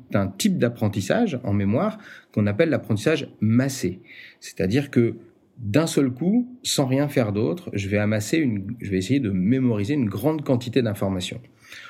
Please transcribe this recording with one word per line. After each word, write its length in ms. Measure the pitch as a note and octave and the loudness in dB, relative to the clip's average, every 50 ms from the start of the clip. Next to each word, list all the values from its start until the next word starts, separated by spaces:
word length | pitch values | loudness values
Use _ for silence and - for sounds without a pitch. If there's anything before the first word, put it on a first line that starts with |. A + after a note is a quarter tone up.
| - - - | -8 -4 -2
un 140 | G#2 G2 | -2 0
type 320 | G2 - - - G#3 F3+ C#3 | -2 -2 -2 0 0 2 2
d'apprentissage 800 | C3 A#2+ A#2+ - A2 G2+ - G#2 F#2 - - A3 A#3+ G3 C#3+ A#2 - | 0 0 0 0 -2 -2 0 -2 -2 0 0 2 0 0 -2 -4 -4
en 80 | G2+ | -2
mémoire 460 | G2+ G2+ G2 G2 A2 C#3+ G3 G#3+ G#3+ - - - - - - _ | 0 0 2 2 2 0 0 -2 -4 -8 -12 -20 -20 -20 -18 _
qu'on 140 | - A2 G#2 | 0 0 0
appelle 240 | G#2 G2+ G#2 E3 E3 | 2 2 2 2 2
l'apprentissage 580 | C3+ A2+ - - A2 G#2 - D#3 D#3+ C#3 C3+ - - - | 0 0 -2 -2 -2 0 0 0 0 0 -2 -6 -6 -2
massé. 600 | G#2+ A2 A2+ B2 C3 C#3 C3 - - F2+ - - - - - - - - - _ | 2 4 4 4 4 2 -2 -4 -4 -6 -6 -8 -14 -20 -20 -20 -20 -20 -20 _
C'est-à-dire 520 | - - - - F2+ F#2 A2 D3 C#3 - | -20 -12 -6 -2 0 0 2 0 0 2
que 240 | - B2 A#2 A#2 - - - - _ _ _ _ _ | 2 2 4 2 0 -4 -12 -20 _ _ _ _ _
d'un 300 | - A2+ G2+ G2+ C#3+ E3 | -10 -4 0 2 2 2
seul 240 | D#3+ - D#3 C#3 B2+ | 2 2 2 2 2
coup, 360 | A#2+ - E3 F#3 G#3+ B3 A#3+ - - - | 0 0 0 2 2 2 2 -2 -6 -10
sans 240 | - - - - C#3 | -6 -2 0 0 2
rien 220 | B2 C3 C#3 D3 | 2 2 2 0
faire 240 | C#3+ - C#3 A2+ G#2 | 2 2 2 2 2
d'autre, 400 | G2 G#2 A#2+ D3+ F3 F3+ - - - | 2 0 0 0 -2 -4 -6 -8 -6
je 140 | G#2+ G2 | -6 -2
vais 100 | F#2+ G2+ | 0 0
amasser 400 | G2+ G#2 G#2+ A2 G#2+ G#2 - E3 | 0 2 2 0 0 -2 0 0
une, 380 | E3 D3+ B2 G#2+ G2+ F#2+ G2 E2+ - | 0 2 0 0 -2 -4 -6 -10 -10
je 120 | F#2 F#2+ | -6 -4
vais 60 | F#2+ | -2
essayer 220 | F#2+ F#2+ B2 C3+ C#3+ | -2 0 0 0 0
de 120 | A#2+ G2 | 0 0
mémoriser 640 | G2 F#2 F2+ G#2+ C3 C3 B2+ A#2+ A2+ G#2 G2+ G2+ D3+ | 0 2 2 2 2 2 2 2 2 0 0 0 0
une 140 | D3 A#2+ G2+ | 0 0 -2
grande 340 | - G#2+ B2+ D3+ D#3+ D#3 C3+ | -2 -2 -2 0 -2 0 0
quantité 400 | D3 C3 A#2+ - A#2 - C#3 A#2+ | 0 0 0 0 0 0 0 2
d'informations. 580 | A2 G2+ - G#2 G2 F#2+ F2+ F2+ - - - - - _ _ - - - - - - | 0 0 -2 -2 -2 -2 -2 -4 -6 -10 -12 -16 -20 _ _ -20 -20 -20 -20 -20 -20